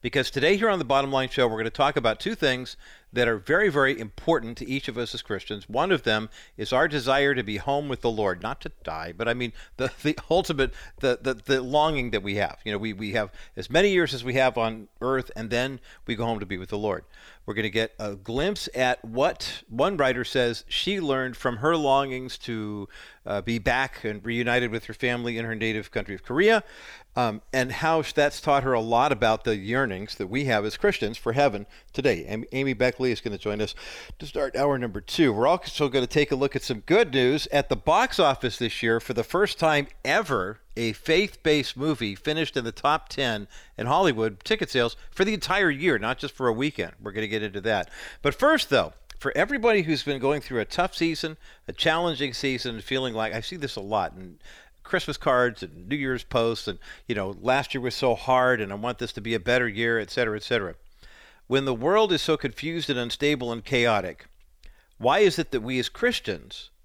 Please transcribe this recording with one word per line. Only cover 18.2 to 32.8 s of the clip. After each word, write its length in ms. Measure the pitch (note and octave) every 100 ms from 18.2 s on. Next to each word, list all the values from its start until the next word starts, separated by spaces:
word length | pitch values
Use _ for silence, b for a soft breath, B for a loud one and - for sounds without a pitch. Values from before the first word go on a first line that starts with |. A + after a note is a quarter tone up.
| G2 A#2+ E3+ G#3 -
at 280 | B2 B2+ B2
what 580 | A2+ A2+ D#3 - - - -
one 280 | A2+ D#3+ F#3+
writer 280 | C3+ B2
says 400 | A#2+ C3+ B2 A#2 -
she 320 | - - G3
learned 360 | D#3+ C3+ B2+ A#2+
from 220 | C3 A#2
her 180 | C#3+ E3+
longings 600 | C#3+ C3+ C#3 B2+ B2+ -
to, 500 | - A2 G#2+ G#2 G2 B B B
uh, 160 | - G2+
be 180 | G2 A#2
back 460 | G#2 B2 C3+ -
and 200 | A2+ G#2
reunited 460 | A#2 A#2 A#2+ B2 B2
with 140 | A2+ -
her 80 |
family 440 | A2 B2 A#2+ A#2+ A2+
in 60 |
her 100 | A#2
native 360 | A2+ A2 G#2+ G#2
country 240 | A#2+ G#2
of 100 | F#2+
Korea, 400 | - B2+ G3+ A3+ - B B B B
um, 260 | - A#2+ G#2+ -
and 200 | C3 B2+
how 300 | - D#3+ E3
sh-, 100 | D3+
that's 280 | - C#3+ -
taught 220 | - C#3
her 100 | C3+
a 80 | B2
lot 300 | A2+ A#2 C#3+
about 340 | B2+ A2+ A2
the 120 | - G#2+
yearnings 600 | F#2+ B2 C3+ F#2 G#2 -
that 100 | F#2+
we 180 | A#2
have 200 | C#3 A2
as 120 | G#2 -
Christians 400 | G3+ - G#2 A#2
for 160 | -
heaven 340 | A#2+ C#3+ G2+ G2+ B B
today. 320 | - C3+ F#2 D2
Am-, 180 | A2 -
Amy 200 | C3 C#3
Beckley 400 | A#2+